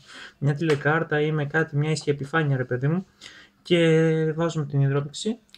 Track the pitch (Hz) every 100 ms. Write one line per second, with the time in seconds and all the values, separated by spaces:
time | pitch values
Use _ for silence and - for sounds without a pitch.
0 | - - - - 143 147 165 143 143 160
1 | 160 151 151 156 143 160 156 143 156 151
2 | - 143 139 170 147 135 127 123 139 175
3 | 190 _ - - - _ - 175 165 160
4 | 160 160 160 156 170 160 143 139 139 143
5 | 147 - 214 226 _